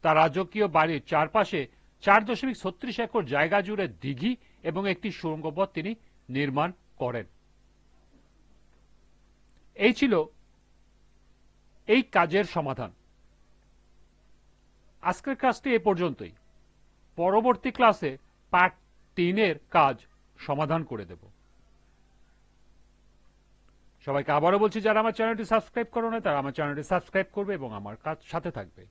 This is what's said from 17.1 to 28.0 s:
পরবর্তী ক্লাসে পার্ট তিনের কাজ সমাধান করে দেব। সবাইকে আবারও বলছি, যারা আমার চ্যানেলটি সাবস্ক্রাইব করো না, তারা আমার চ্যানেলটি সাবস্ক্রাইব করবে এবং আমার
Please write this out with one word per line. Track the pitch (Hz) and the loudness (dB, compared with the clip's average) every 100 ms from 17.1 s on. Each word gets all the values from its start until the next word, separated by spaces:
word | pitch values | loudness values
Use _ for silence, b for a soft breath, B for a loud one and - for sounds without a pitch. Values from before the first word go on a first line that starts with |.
| - | -2
পরবর্তী | 175 202 233 240 254 - | 2 2 2 0 -2 2
ক্লাসে | 240 208 151 131 _ _ _ | 4 4 -4 -8 _ _ _
পার্ট | 180 180 - _ _ _ - | 4 4 2 _ _ _ -2
তিনের | 175 190 208 151 - 175 | 0 2 0 -2 0 4
কাজ | 143 120 - _ _ _ - | 4 2 -12 _ _ _ -6
সমাধান | 143 151 165 156 | -4 0 -2 -4
করে | 113 92 | -12 -12
দেব। | 90 - _ _ _ _ _ _ _ _ _ _ _ _ _ _ - _ _ _ _ _ _ _ _ _ _ _ _ - | -18 -20 _ _ _ _ _ _ _ _ _ _ _ _ _ _ -20 _ _ _ _ _ _ _ _ _ _ _ _ -4
সবাইকে | 143 139 147 | -4 0 2
আবারও | 165 196 | 4 4
বলছি, | 214 220 208 | 2 0 2
যারা | 214 | 2
আমার | 220 220 | 2 0
চ্যানেলটি | 226 226 214 | -2 -2 0
সাবস্ক্রাইব | 226 214 - 233 240 | 0 0 -8 -4 -4
করো | 226 | -4
না, | 226 | -2
তারা | 202 147 | -2 -2
আমার | 139 139 | -2 -4
চ্যানেলটি | 147 143 147 | -4 -4 -2
সাবস্ক্রাইব | 180 - 190 190 - | -4 -2 -4 -2 -6
করবে | 202 190 | -6 -6
এবং | 131 104 | -8 -10
আমার | 101 110 | -12 -10